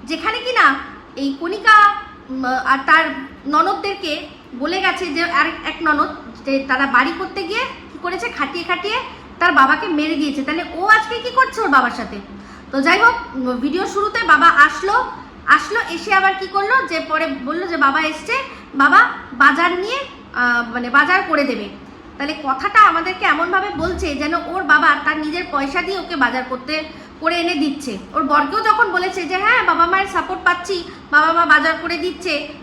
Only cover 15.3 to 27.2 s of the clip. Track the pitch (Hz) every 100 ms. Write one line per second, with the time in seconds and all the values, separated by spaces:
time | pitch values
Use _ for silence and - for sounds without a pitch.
15.3 | - - 302 - 440 427 339 - 381 381
16.3 | 381 381 392 392 523 311 320 320 311 320
17.3 | 269 254 320 370 330 277 285 311 302 -
18.3 | 508 554 - - 269 277 381 466 - -
19.3 | 240 277 294 349 359 403 539 554 - -
20.3 | - 247 240 233 240 240 269 294 370 370
21.3 | 302 269 214 202 - - - - - 285
22.3 | 302 277 262 392 440 415 330 339 370 392
23.3 | 294 339 381 403 339 330 349 349 269 294
24.3 | 339 330 359 294 302 320 285 294 311 302
25.3 | 339 359 285 277 349 339 392 320 330 240
26.3 | 254 254 254 254 311 311 - - -